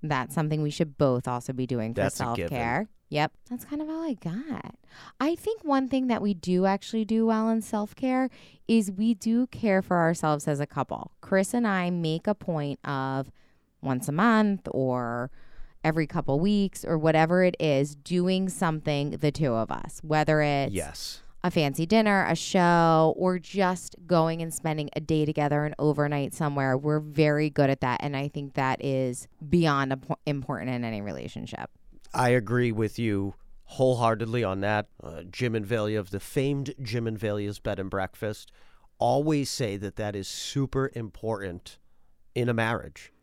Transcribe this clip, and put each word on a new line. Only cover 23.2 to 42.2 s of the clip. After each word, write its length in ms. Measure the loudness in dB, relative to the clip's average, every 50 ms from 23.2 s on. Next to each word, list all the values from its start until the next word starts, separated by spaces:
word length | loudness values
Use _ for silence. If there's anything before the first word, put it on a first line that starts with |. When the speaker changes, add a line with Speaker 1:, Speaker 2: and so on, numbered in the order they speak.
| 2 0 0 0
Speaker 1:
just 560 | -4 -6 -2 0 2 2 2 -2 -6 -12 -16 -18 -2
going 340 | 2 4 4 4 4 0 -2
and 120 | -4 -6 -6
spending 360 | -4 -2 -2 -2 -2 -2 -4 -4
a 40 | -6
day 260 | -2 0 2 2 2
together, 400 | 2 2 0 2 2 2 2 0
an 80 | 0 -2 0
overnight 540 | 2 2 2 2 2 0 0 -2 -2 -4 -4
somewhere. 420 | -2 -2 -2 0 0 0 2 0 0
We're 220 | 0 0 0 0
very 500 | -2 -4 2 4 4 4 4 4 2 0
good 180 | 2 2 4 4
at 140 | 4 2 2
that, 180 | 0 0 0 -2
and 140 | -4 -4
I 120 | -2 -4 -4
think 260 | -6 -6 -8 -6 -4
that 280 | -2 0 0 0 -2 -2
is 460 | -2 0 0 0 0 -2 -6 -10 -18 -18 _ -6
beyond 460 | 0 2 4 4 4 4 2 2 0 -2
impo-, 240 | -4 -4 -6 -6 -4 _
important 460 | -4 -4 -4 -4 -6 -6 -6 -4 -4
in 140 | -4 -4 -4
any 180 | -4 -4 -6 -6
relationship. 680 | -6 -8 -8 -8 -10 -10 -10 -12 -10 -10 -10 -12 -12 -14 _ -20 -20 -20 -20 -20 -8 -2
Speaker 2:
I 160 | 0 2 4
agree 420 | 4 2 2 2 0 0 2 0 0
with 260 | 0 -2 -2 -2 -2
you 360 | -2 -2 0 0 -2 -4 -6 -10 -18 -20 -20 -20 -20
wholeheartedly 800 | -20 -4 0 2 2 4 4 2 2 2 0 -2 -4 -2 -2 -2
on 180 | -2 -2 -2
that. 260 | 0 0 0 0 -2 -4 -10 _ -16
Uh, 220 | -14 -14 -14 -16 -16
Jim 220 | -8 -4 -4 -2 -2
Invalia 460 | -2 -2 -2 -2 -2 -2 -2 -2 -4
of 120 | -4 -4
the 100 | -8 -10
famed 520 | -10 -4 -2 -2 0 0 -2 -2 -4 -8 -8 -10
Jim 260 | -8 -6 -4 -4 -2
Invalia's 520 | -4 -4 -4 -4 -4 -4 -2 -4 -6 -8 -6
Bed 200 | -6 -6 -4 -4
and 120 | -6 -6
Breakfast 600 | -4 -4 -4 -4 -6 -8 -6 -6 -6 -8 -12 -20 -20 -20 -20 -20 _ -20 _ -20 _ _
always 520 | 0 2 2 2 2 2 0 0 0 -2
say 260 | -4 -4 -4 -4 -4
that 200 | -6 -6 -8 -8
that 200 | -6 -6 -6 -6
is 120 | -6 -8 -8
super 600 | -10 -10 -10 -6 -4 -4 -4 -2 -2 -2 -2 -2 -4
important 840 | -8 -10 -10 -12 -8 -6 -4 -4 -4 -4 -8 -8 -10 -14 -16 -20 -20 _ -20 -20 _ -20 _ -20 _